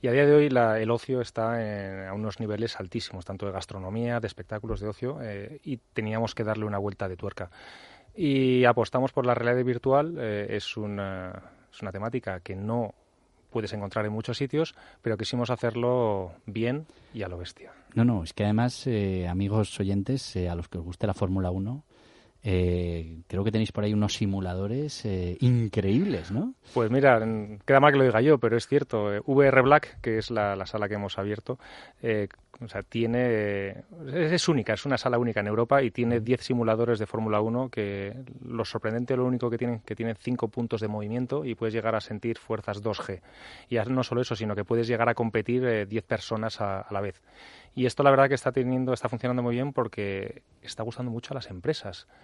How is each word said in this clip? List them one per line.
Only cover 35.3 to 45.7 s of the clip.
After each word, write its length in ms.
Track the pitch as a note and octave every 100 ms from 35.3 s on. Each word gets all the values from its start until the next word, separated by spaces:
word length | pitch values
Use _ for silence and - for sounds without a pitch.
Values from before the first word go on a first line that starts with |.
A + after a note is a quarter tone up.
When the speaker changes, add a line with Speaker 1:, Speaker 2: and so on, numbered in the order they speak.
| G#2+
Speaker 1:
en 80 | G#2
Europa 340 | G#2+ A#2 C#3
y 80 | B2+
tiene 300 | - A#2 A#2+
diez 200 | A2+ B2
simuladores 560 | - A#2+ A2+ A2 A#2 A2
de 80 | G#2+
Fórmula 340 | A2 A2 G#2
uno 280 | A2 A#2+ C3
que 440 | A2 G2+ G2+ G2 A#2+ B2+ C3
lo 200 | B2 A#2
sorprendente, 520 | A2 A2 A2 A#2 B2 B2+
lo 100 | B2+
único 240 | B2+ A#2+
que 80 | A2+
tienen, 220 | A#2+ A2+
que 140 | - G#2+
tienen 200 | A2+ G#2+
cinco 300 | - B2 A2
puntos 320 | A#2+ A#2 G#2+
de 80 | G#2+
movimiento 560 | G#2+ G#2 A#2+ B2 C#3
y 100 | C#3+ A2
puedes 180 | A2+
llegar 200 | A2+ A2 A2
a 40 |
sentir 380 | - G#2+ A#2 A2+
fuerzas 440 | - A2 - G#2
dos 180 | G#2+ G2+
G. 200 | - F#2 - - - - -
Y 60 | A#2+
ya 80 |
no 180 | A2 C3
solo 160 | A#2+ A#2+
eso, 140 | B2 G#2
sino 180 | G#2+
que 100 | G2+
puedes 220 | G2+ A#2 A#2
llegar 220 | A#2 A#2
a 60 |
competir, 500 | A#2 A2+ A2+ G#2+ B2
eh, 220 | B2+